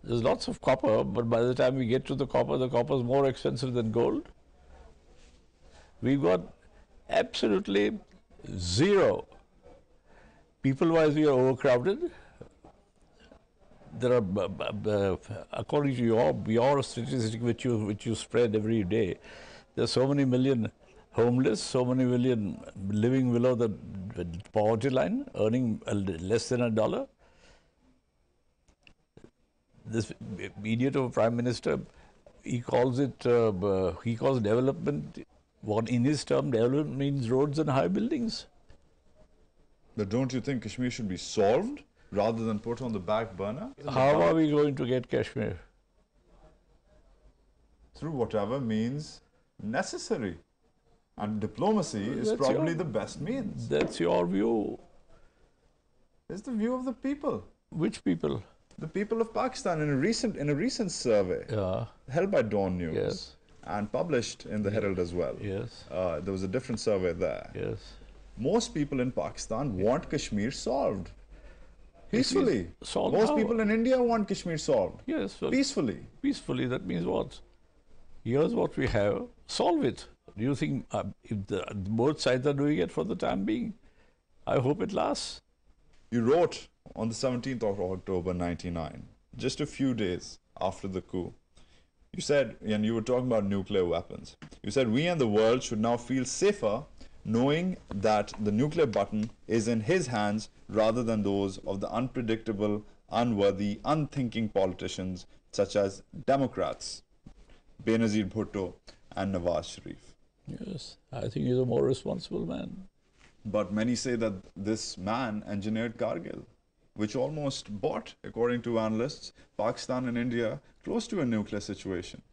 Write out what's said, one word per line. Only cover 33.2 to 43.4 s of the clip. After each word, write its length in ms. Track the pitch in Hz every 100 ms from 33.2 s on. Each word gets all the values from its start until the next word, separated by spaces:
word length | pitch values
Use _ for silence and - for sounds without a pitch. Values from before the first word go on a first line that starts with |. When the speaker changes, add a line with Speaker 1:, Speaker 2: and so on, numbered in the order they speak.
| 123
Speaker 1:
uh, 260 | 120 113
b-, 380 | 92 101 95 92 82
he 120 | 113 117
calls 240 | 135 131
development, 840 | 101 117 131 156 147 147 - - - _ _ _
what 300 | 110 107 113
in 120 | 123
his 220 | 127 147
term 260 | - 139 143
development 460 | 113 120 139 151 131
means 340 | 139 139 113
roads 280 | 127 147 143
and 100 | 147
high 200 | 131 175
buildings. 580 | 196 226 302 226 - - _ _ - _ _ _ _ - _ _ _ _ _ _ -
Speaker 2:
But 100 | 98
don't 240 | 117 131
you 80 | 127
think 220 | 139 131
Kashmir 280 | 107 - 123
should 180 | - 104
be 100 | 87
solved 640 | - - 101 131 220 294 - _ -
rather 320 | 98 107 113
than 160 | 113 104
put 220 | 117 117
on 140 | 127
the 60 | 104
back 360 | 90 107 120
burner? 340 | 92